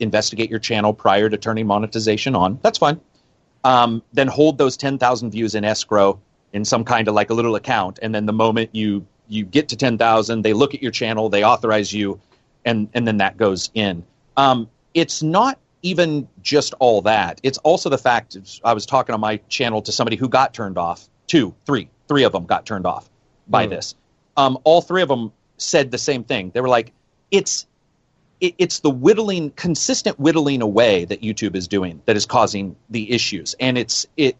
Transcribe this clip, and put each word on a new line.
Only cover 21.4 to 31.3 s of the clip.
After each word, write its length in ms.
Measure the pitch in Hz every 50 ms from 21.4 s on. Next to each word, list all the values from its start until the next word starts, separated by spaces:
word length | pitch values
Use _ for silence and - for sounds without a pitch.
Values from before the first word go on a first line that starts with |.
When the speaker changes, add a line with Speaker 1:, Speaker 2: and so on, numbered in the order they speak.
| 113 90 - _ _
Speaker 1:
three, 240 | - 143 110 - - _ _ _ -
three 140 | 147 139 123
of 80 | 104
them 140 | - 92 87
got 180 | - 95 85 -
turned 220 | - 110 95 90
off 240 | 90 - - - _ _ _ _ _ _ _ _
by 180 | - 113 107 92
Speaker 2:
Hmm. 40 | -
Speaker 1:
this. 240 | 85 78 - - - _ _ _ _ _ _ _ _ 147
Um, 180 | 139 131 131 - -
all 160 | 156 165 175
three 220 | 165 - 175 185
of 60 | 175 139
them 200 | 135 120 113 107 - _ _ _ _ -
said 320 | - - - 151 139 127
the 80 | 123 117
same 260 | - 151 139 123 107
thing. 260 | - 139 107 92 92 -
They 80 | 123
were 60 | 127 127
like, 240 | 123 120 117 - _ _ _ _ _ _ _ _
"It's, 360 | 196 196 - - - - - _ _ _ _ _ _ _ _ _ _ _ _ _ _ _
it, 140 | 180 175 - -
it's 220 | 180 175 - -
the 100 | - 151
whittling, 600 | 131 123 127 185 214 208 226 202 190 175 156 143
consistent 680 | - - - 180 160 - - - 262 - - 208 - -
whittling 440 | 135 165 156 160 147 143 139 127
away 420 | 117 104 98 110 120 113 101 87 87
that 160 | 87 101 -
YouTube 320 | 113 107